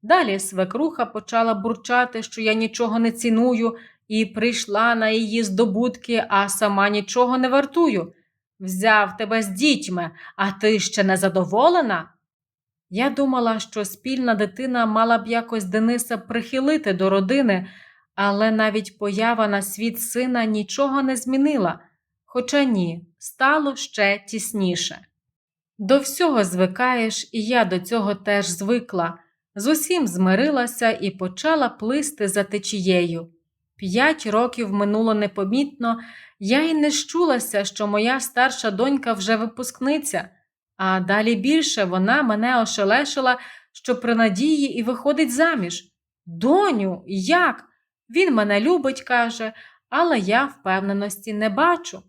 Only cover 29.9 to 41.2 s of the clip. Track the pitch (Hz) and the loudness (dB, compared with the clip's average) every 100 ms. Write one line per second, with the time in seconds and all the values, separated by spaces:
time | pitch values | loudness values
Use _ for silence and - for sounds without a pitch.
29.9 | 359 247 175 185 190 285 285 240 233 233 | 0 0 2 2 4 2 0 -2 0 0
30.9 | 226 196 190 185 185 302 320 247 - 214 | 0 -4 -4 -8 -4 0 0 0 -2 -4
31.9 | 277 294 - 202 196 196 208 196 208 185 | -2 -4 -4 -2 -2 -2 -4 -6 -4 2
32.9 | 185 175 170 170 _ _ _ _ _ 190 | 2 2 -4 -10 _ _ _ _ _ -4
33.9 | 196 285 311 226 208 240 240 220 202 202 | 2 2 0 0 0 0 -2 -4 0 0
34.9 | 214 226 214 208 202 190 240 285 - 233 | 2 2 2 0 -2 -2 0 -2 -4 -4
35.9 | 226 - - - _ 196 262 320 311 294 | -4 -6 -20 -20 _ 0 2 2 2 0
36.9 | 294 - 330 339 254 240 208 196 - 208 | 0 -4 0 2 0 0 -4 -4 -4 -2
37.9 | 208 220 262 262 - 262 262 226 196 254 | 0 0 0 -2 2 2 2 -4 0 0
38.9 | 277 240 214 190 226 226 226 254 - 262 | 0 -2 -4 0 -2 -2 -6 -12 -6 -2
39.9 | 302 - 180 - _ _ _ _ _ 190 | -2 -2 -6 -6 _ _ _ _ _ 0
40.9 | 185 175 202 | 0 2 2